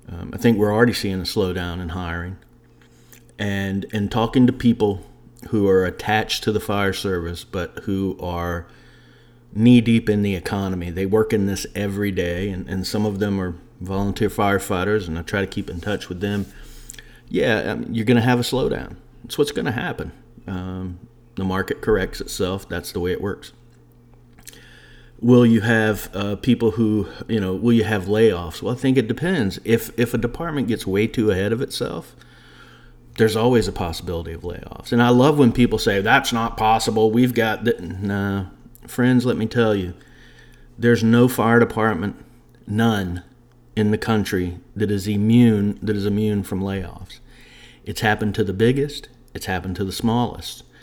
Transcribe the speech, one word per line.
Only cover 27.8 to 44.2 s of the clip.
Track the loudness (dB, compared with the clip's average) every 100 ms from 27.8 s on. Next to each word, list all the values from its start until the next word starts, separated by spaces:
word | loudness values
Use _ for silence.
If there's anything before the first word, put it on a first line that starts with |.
| 2
have | -2 0
layoffs? | 4 4 4 -6 -6
Well, | -6
I | -2
think | 0 2
it | 0
depends. | -2 -2 0 -2 -4
If, | 0 0 0 -4
if | -2
a | -2
department | -4 -6 -6 -4 -2
gets | -4 -2
way | 0 0
too | 0 0
ahead | 2 0
of | -2
itself, | -6 -6 -6 -8 -12 -20 -20 -20 -20 -20 -20 -20 -20 -20 -10 0
there's | 2 4
always | 2 2 2
a |
possibility | -4 -6 -6 -6 -8 -8
of | -10
layoffs. | -10 -12 -14 -14 0
And | 4
I | 6
love | 6 6 6
when | 6
people | 6 2 2
say, | 0 2
"That's | 4 2 2
not | -2 -2 2
possible. | 2 4 2 2 4
We've | 4 2
got | 2 0 0
the," | -2 -2
nah. | -6 -6 -4 -2 -2 -2 -6 -12 -20 -20 -10
Friends, | 0 4 4 2
let | -2
me | -2
tell | 2 2
you, | 2 -2 -10 -20 -20 -20 -20 -20 -20 -20 0
there's | 2 4
no | 6 6 4
fire | 4 4 6
department, | 4 2 0 0 -4 -8 -20 -20 _ _ -6
none, | 0 0 0 -4 -8 -12 _ _ _ _ -2
in | 0
the | 0
country | 0 0